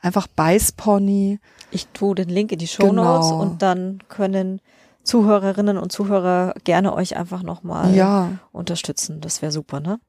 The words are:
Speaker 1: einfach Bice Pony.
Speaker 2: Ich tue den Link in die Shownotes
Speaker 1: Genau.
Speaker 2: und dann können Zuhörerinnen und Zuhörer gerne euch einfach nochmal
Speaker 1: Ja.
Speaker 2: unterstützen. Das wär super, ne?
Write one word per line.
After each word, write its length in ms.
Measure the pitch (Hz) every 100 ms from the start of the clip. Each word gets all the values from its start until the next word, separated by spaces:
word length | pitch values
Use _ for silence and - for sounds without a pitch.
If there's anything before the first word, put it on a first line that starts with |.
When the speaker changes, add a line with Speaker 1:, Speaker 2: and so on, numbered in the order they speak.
Speaker 1:
einfach 240 | 180 190 185
Bice 440 | - 160 190 -
Pony. 680 | - 220 202 196 202 196 208 _ _ -
Speaker 2:
Ich 160 | 185 -
tue 280 | - 202 185
den 140 | 175
Link 240 | 175 214
in 60 | 175
die 80 | 165
Shownotes 600 | - 202 190 175 170 160
Speaker 1:
Genau. 120 | 160
Speaker 2:
und 200 | 196 170
dann 380 | 196 185 185 190 -
können 540 | - 196 190 190 190 _ _ _ _
Zuhörerinnen 760 | - 240 208 208 196 190 208 196
und 140 | 185
Zuhörer 640 | - 202 196 180 180 180 -
gerne 300 | - 170 196
euch 240 | - 185 -
einfach 260 | 180 185
nochmal 500 | 175 170 175 165 185
Speaker 1:
Ja. 360 | 190 190 202 175 185 _
Speaker 2:
unterstützen. 640 | 180 175 170 - - - 156
Das 220 | 156 -
wär 100 | 151
super, 300 | 151 147 139
ne? 180 | 151 220